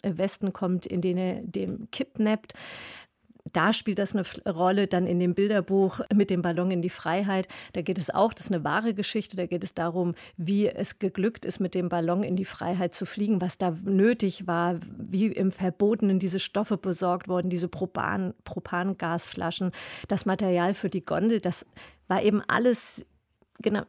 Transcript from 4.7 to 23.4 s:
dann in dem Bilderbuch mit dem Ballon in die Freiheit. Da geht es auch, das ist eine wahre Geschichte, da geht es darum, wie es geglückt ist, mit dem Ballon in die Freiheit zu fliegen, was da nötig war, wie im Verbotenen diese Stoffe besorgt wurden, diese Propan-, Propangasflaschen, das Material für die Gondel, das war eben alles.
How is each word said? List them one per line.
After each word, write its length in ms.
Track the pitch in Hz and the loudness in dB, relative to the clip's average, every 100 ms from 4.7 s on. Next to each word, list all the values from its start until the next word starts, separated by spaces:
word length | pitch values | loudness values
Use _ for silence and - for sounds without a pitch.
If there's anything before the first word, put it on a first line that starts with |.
| 196 196 | 4 4
dann 180 | 180 | 2
in 140 | 180 175 | 2 2
dem 160 | 180 | 2
Bilderbuch 640 | 180 202 208 175 196 190 - - | 4 2 2 2 4 4 0 2
mit 160 | 208 196 | 4 4
dem 120 | 180 | 2
Ballon 280 | 175 165 180 | 2 2 2
in 100 | 180 | 0
die 80 | 175 | -2
Freiheit. 600 | - - 180 202 190 185 - - | -4 -2 0 2 0 -2 -10 -10
Da 100 | - | -4
geht 160 | 156 185 | -2 -2
es 100 | 147 | 0
auch, 240 | - 220 | 2 2
das 140 | - - | 2 -2
ist 60 | |
eine 100 | 180 | -2
wahre 320 | 147 170 226 | 0 0 0
Geschichte, 420 | 202 202 214 - 185 | -2 -2 -4 -4 -4
da 100 | 175 | -4
geht 180 | 175 | -4
es 100 | 185 | -4
darum, 400 | - 170 175 175 165 - - | -4 -2 0 0 -2 -10 -6
wie 320 | 165 202 208 | 0 2 2
es 320 | - 214 - | 0 -6 -2
geglückt 440 | 196 - 202 - | -4 0 -2 -2
ist, 140 | - - | -6 -4
mit 160 | 185 | -2
dem 140 | 185 175 | 0 0
Ballon 340 | 175 165 180 | 0 2 0
in 140 | 185 185 | 0 0
die 80 | |
Freiheit 500 | 190 - 170 185 175 | -2 -4 -2 0 -2
zu 100 | - | -4
fliegen, 360 | 180 - 208 196 | -6 -2 0 2
was 180 | 180 - | 0 0
da 180 | 185 165 | -2 0
nötig 640 | 196 190 214 240 196 - 180 | 2 4 6 4 0 -2 -2
war, 320 | 170 175 170 - - | 0 0 -2 -6 -12
wie 300 | - 185 220 | -4 0 2
im 240 | - 190 | 2 0
Verbotenen 720 | - 185 180 208 226 202 190 | 2 -2 2 2 4 4 4
diese 180 | 185 185 | 2 -2
Stoffe 380 | - 196 208 202 | -2 -2 0 0
besorgt 500 | 190 170 180 175 - | -2 0 0 0 0
wurden, 240 | 180 180 | 0 0
diese 160 | 175 180 | 0 -2
Propan-, 680 | - 180 - - 196 185 - | -2 -4 -2 0 0 -4 -8
Propangasflaschen, 1300 | - 180 - 175 190 185 170 170 - - 165 - 180 - - - - | -12 -10 -6 -2 -2 -2 -2 -2 -4 -6 -4 -2 -2 -4 -12 -12 -2
das 180 | 202 | -2
Material 480 | - 190 190 175 175 | 0 0 2 2 2
für 160 | 202 185 | 0 -4
die 160 | 185 | -4
Gondel, 360 | - 156 214 226 | -2 2 2 2
das 260 | 180 - - - - - - | 0 -4 -8 -20 -20 -16 -2
war 160 | 185 | 2
eben 200 | 208 202 - | 4 2 2
alles. 580 | - 247 233 - - - _ _ _ | 2 4 2 -2 -12 -16 _ _ _